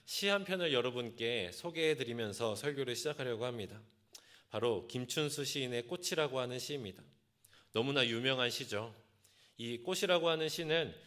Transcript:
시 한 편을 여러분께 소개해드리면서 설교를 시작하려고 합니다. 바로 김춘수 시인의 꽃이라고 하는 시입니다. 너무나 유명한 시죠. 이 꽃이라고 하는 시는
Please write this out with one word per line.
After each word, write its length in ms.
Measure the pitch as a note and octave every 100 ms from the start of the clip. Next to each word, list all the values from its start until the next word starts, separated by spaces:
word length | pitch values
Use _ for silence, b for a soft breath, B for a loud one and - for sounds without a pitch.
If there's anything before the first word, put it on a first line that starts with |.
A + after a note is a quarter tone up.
시 220 | - - G3
한 160 | G3+
편을 280 | F#3 F#3 F3
여러분께 800 | B2+ B2 B2 A#2+ G#2 A2+ A#2+ F2+
소개해드리면서 1040 | F2 F3 D#3+ D#3+ D3 A#2+ A#2 G#2+ G2+ A#2 G#2
설교를 400 | C#3+ C#3 B2+ A#2+
시작하려고 480 | D3+ D3 B2+ A2+
합니다. 360 | B2 A#2+ F#2+ G#2 - _ _ B B B B
바로 360 | G#2+ A#2 G2+ -
김춘수 560 | B2 B2 - D3 C#3+
시인의 420 | C3+ D3 C3 A#2+ A#2+
꽃이라고 540 | F3 F3 E3+ D3 C3
하는 180 | B2 B2
시입니다. 440 | - C#3+ G#2+ F2+ - _ _ _ B B B
너무나 340 | G#2+ C3 C#3 B2
유명한 440 | A2+ C3 C3 B2
시죠. 440 | A#2 B2 G#2 A2+ G#2+ - _ b b b -
이 220 | A#2 A#2
꽃이라고 500 | A#2+ F#3 F#3 F3 E3
하는 200 | D#3+ D#3
시는 460 | D#3+ D#3+ E3 D#3 -